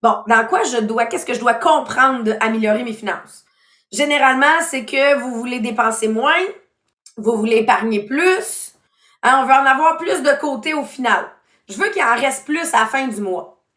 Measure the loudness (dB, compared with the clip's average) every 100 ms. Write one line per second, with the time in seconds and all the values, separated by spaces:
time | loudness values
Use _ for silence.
0 | 2 0 2 2 2 -2 0 -2 -2 -2
1 | -2 -4 -6 -2 0 2 2 2 0 2
2 | 2 2 -2 -2 -2 0 0 0 -2 -8
3 | -8 -8 -12 -20 _ _ _ _ _ -2
4 | 0 4 4 4 4 2 0 -6 -6 0
5 | 2 2 -2 -6 -6 -4 -4 0 -2 0
6 | -2 0 2 2 0 -8 _ _ _ _
7 | -20 -6 -2 0 2 2 2 0 0 -2
8 | -2 0 2 2 -2 -10 -12 _ _ _
9 | _ _ 2 2 4 4 4 4 4 2
10 | -2 0 2 0 0 -4 -4 -4 -6 -6
11 | 0 0 -2 -16 _ _ _ -4 -4 0
12 | 0 2 0 -4 -6 -4 0 0 0 -2
13 | -4 -4 -6 -6 -8 _ _